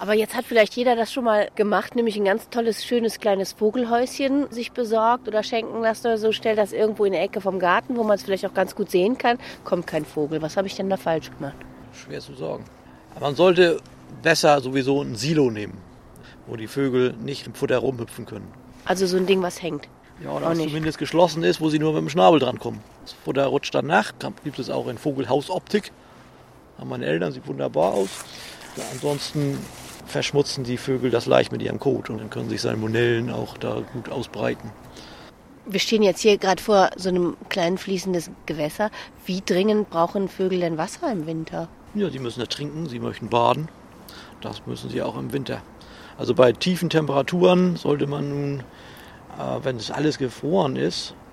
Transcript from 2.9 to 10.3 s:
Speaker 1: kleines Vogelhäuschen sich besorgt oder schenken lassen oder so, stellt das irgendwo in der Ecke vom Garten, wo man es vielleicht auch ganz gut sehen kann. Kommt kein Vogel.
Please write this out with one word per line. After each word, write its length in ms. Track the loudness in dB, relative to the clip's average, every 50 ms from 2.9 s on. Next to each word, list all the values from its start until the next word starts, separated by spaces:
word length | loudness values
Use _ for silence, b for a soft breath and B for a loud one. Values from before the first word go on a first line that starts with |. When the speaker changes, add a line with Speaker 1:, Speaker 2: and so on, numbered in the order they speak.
| 0 2 2 0 -2 0
Speaker 1:
kleines 320 | 0 2 2 2 0 -4
Vogelhäuschen 1000 | -2 0 0 2 2 2 0 2 2 2 0 0 -2 -2 0 0 2 0 0 -2
sich 220 | -4 -8 -8 -6
besorgt 560 | -4 -4 -2 0 2 4 4 4 2 2 0
oder 160 | -2 -2 -2 0
schenken 380 | 0 -2 -2 -2 -2 -4 -2
lassen 260 | 0 0 0 0 0
oder 100 | 0 0
so, 140 | 2 2 0
stellt 260 | 0 0 0 0 2
das 140 | 2 2 2
irgendwo 320 | 2 0 2 2 2 2 2
in 80 | 2
der 100 | 2 2
Ecke 200 | 0 0 -2 -2
vom 180 | -2 -2 0 2
Garten, 380 | 4 4 4 4 2 0 -2
wo 60 | 0 2
man 120 | 2 2
es 80 | 0 0
vielleicht 220 | -2 -4 -2 -2
auch 80 | -2 0
ganz 220 | 0 0 0 -2
gut 140 | -6 -4 0
sehen 280 | 2 4 4 4 2
kann. 200 | 2 2 0 0 0 B B B B B
Kommt 220 | -2 -2 -2 -2
kein 180 | -2 -4 -4 -4
Vogel. 360 | -4 -4 -4 -2 -2